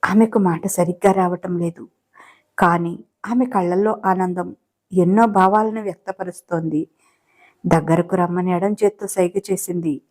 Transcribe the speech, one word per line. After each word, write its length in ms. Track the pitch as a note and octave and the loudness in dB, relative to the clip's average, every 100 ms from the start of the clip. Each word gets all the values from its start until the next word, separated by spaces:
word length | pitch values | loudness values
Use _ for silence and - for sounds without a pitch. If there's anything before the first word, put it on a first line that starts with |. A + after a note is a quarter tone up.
| - | 2
ఆమెకు 300 | G3 A3 A3 | 4 4 2
మాట 280 | F#3+ E3 F#3+ | 0 0 -4
సరిగ్గా 440 | - F3 F3 G3+ | -2 -2 2 2
రావటం 460 | F#3+ F3+ F3 F3+ F3 | 2 0 -2 -6 -4
లేదు, 300 | E3+ E3+ - _ _ _ - _ _ - | -4 -6 -20 _ _ _ -20 _ _ 0
కానీ 440 | - F3 E3+ F3 - _ G#3 | 2 2 -2 -8 -14 _ -4
ఆమె 160 | A#3+ B3 | -2 0
కళ్ళల్లో 560 | G3+ F3 F3+ G#3 G#3+ G3 | 0 0 0 0 0 -2
ఆనందం 500 | F#3 F#3 F3+ F3+ G3 _ _ _ | 0 -2 -4 -8 -10 _ _ _
ఎన్నో 320 | F3+ F3 G3+ A#3 | 0 4 4 4
భావాలను 560 | G3+ F#3+ G#3 A3 A3 | 4 4 4 0 -2
వ్యక్తపరుస్తోంది. 1040 | G#3 F3+ - F#3+ F#3 F3 _ E3+ D#3+ D3+ - _ _ _ _ _ _ _ F3 | -8 -10 -12 -10 -10 -10 _ -4 -2 -4 -6 _ _ _ _ _ _ _ 0
దగ్గరకు 480 | E3 D#3 E3 F3 F#3 | 0 2 0 0 -2
రమ్మని 360 | F3 F3 F3+ | -2 -2 -2
ఎడం 220 | F3 G3 | -2 -2
చేత్తో 340 | G#3 G#3 G#3 G3 | 0 -2 -2 -10
సైగ 240 | - F3+ G3 - | -2 -2 -2 -4
చేసింది. 500 | F#3 - F3+ E3 C#3 _ | -6 -4 -4 -4 -6 _